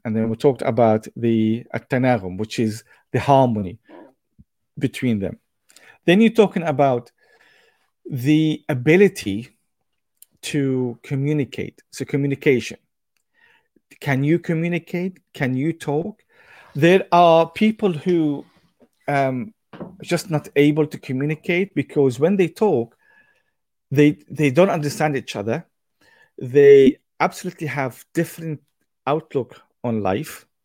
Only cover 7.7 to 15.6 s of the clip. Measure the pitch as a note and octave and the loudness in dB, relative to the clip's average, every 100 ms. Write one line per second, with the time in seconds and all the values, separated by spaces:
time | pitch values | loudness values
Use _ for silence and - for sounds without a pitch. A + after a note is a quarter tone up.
7.7 | _ _ _ - C3+ B2+ D#3 D#3 D3+ - | _ _ _ -12 -6 0 2 0 -2 -6
8.7 | C3+ B2 F3 G3+ F#3+ - G2 C3 _ _ | -4 2 4 4 2 -6 -6 -8 _ _
9.7 | _ _ _ _ _ _ _ - D3+ C3+ | _ _ _ _ _ _ _ -8 -4 -2
10.7 | C3 B2 A#2 - C#3 C#3 D3+ C3 - F#2+ | -2 -4 -8 -8 -4 -2 -2 -4 -6 -12
11.7 | - _ - B2+ C#3+ C#3+ C3+ D3+ B2 - | -14 _ -12 -6 -2 -2 0 2 0 -2
12.7 | - _ _ _ _ _ _ _ _ _ | -12 _ _ _ _ _ _ _ _ _
13.7 | _ _ _ - C3 C#3+ E3+ - D#3+ E3+ | _ _ _ -4 -2 0 0 0 -4 -4
14.7 | F3 E3+ F3 F#3 F#3 _ - C3+ B2+ | -6 -6 -8 -8 -10 _ -6 -4 -2